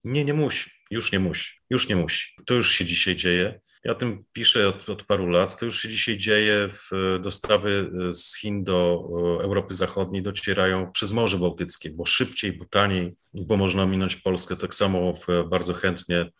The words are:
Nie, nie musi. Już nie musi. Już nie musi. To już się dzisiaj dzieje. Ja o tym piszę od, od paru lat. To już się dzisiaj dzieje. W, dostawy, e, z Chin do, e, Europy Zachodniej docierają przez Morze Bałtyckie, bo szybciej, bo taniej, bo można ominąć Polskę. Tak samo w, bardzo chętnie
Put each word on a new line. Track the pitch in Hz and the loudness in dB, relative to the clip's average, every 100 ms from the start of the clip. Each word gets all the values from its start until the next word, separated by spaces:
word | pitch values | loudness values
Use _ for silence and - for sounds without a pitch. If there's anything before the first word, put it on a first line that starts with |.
Nie, | 107 139 | -2 0
nie | 143 | 2
musi. | 151 139 - - _ _ | 2 0 -2 -8 _ _
Już | 113 - | -4 0
nie | 98 | 0
musi. | 92 - - - _ | 0 -2 -8 -12 _
Już | 127 - | -2 2
nie | 95 | 0
musi. | 78 - - - - | 0 -2 -6 -12 0
To | |
już | 123 104 | 2 2
się | - | 2
dzisiaj | 85 85 - 87 | 0 0 0 0
dzieje. | 90 87 98 110 _ _ | 0 2 0 -4 _ _
Ja | 117 | -6
o | |
tym | 117 123 101 _ | -4 -4 -6 _
piszę | - 117 120 101 | 0 2 4 2
od, | 95 - | 0 -10
od | 95 | -12
paru | - 98 90 | -2 0 4
lat. | 87 95 - | 2 2 -2
To | |
już | 117 - | -6 -4
się | 113 | -4
dzisiaj | 107 - 104 | -2 -2 -2
dzieje. | 104 104 107 104 98 | 2 4 4 2 0
W, | 101 - 95 95 92 | -6 -6 -2 0 0
dostawy, | 98 - - 104 101 101 92 90 90 | 0 -2 2 2 2 -2 -2 -4 -2
e, | |
z | 87 - - | 2 2 0
Chin | 107 101 | -4 -4
do, | 95 92 87 87 80 85 87 85 | 0 2 2 0 -2 -2 0 0
e, | |
Europy | 98 98 92 | 0 -2 -2
Zachodniej | 90 92 - 95 95 | -2 -2 -2 -4 -4
docierają | 98 95 - 98 92 95 92 | -4 -4 -2 0 2 0 0
przez | - 104 | 0 2
Morze | 113 110 95 | 2 2 2
Bałtyckie, | 87 - 87 - 80 | 0 -2 -4 -4 -6
bo | 78 85 | -4 2
szybciej, | - 127 - 101 | 2 2 -2 -6
bo | 78 | -6
taniej, | 80 101 101 95 87 87 _ | 0 2 4 2 -2 -8 _
bo | 95 92 101 | -10 0 2
można | 95 95 | 4 4
ominąć | 95 95 95 - | 2 2 0 -2
Polskę. | 98 92 - 90 | -2 -2 -2 -4
Tak | 90 | 0
samo | - 98 92 90 | 2 4 2 0
w, | 85 - 87 85 | -2 0 0 2
bardzo | 90 87 | -2 -2
chętnie | 87 95 87 - 87 85 | -2 -2 -2 -2 -2 -2